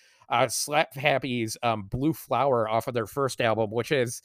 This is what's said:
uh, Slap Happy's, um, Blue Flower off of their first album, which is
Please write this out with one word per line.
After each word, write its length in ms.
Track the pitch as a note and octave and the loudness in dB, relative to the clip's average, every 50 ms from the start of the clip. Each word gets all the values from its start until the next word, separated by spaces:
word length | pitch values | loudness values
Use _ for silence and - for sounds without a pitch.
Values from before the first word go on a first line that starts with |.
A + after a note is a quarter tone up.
| _ _ _ _ _ - | _ _ _ _ _ -2
uh, 180 | B2+ A#2+ C3 A#2+ | 2 2 2 2
Slap 460 | - - - - D3 D3+ D#3+ - - | 0 -2 -4 0 2 0 0 0 -2
Happy's, 640 | C#3 C3 D3 C#3 C3 D3 C#3 B2 A#2+ A2+ A2 - - | -2 2 2 2 2 0 -2 -2 -2 -2 -4 -4 -2
um, 220 | - A#2+ A2+ G#2+ G2 | -2 0 0 -2 -4
Blue 300 | G2 - B2 C3+ D#3+ D#3+ | -6 -6 -2 0 0 -2
Flower 560 | - - - C3 A#2 C3+ C#3+ B2+ A#2 A2 G#2+ | -2 -4 -2 0 2 2 4 2 2 2 2
off 180 | A2 A2+ - C#3 | 0 0 0 0
of 60 | A#2+ | -2
their 120 | A#2+ A2 | -4 -4
first 360 | F#2+ - C#3+ C#3 B2+ - - | -2 -2 -2 -2 0 0 0
album, 280 | B2+ A2+ A2 G#2+ A2+ G#2 | 0 2 2 2 0 0
which 220 | A2 A#2+ A2+ - | -2 -2 -2 0
is 300 | D3+ C#3 B2 A#2+ - - | 0 0 0 0 -4 -8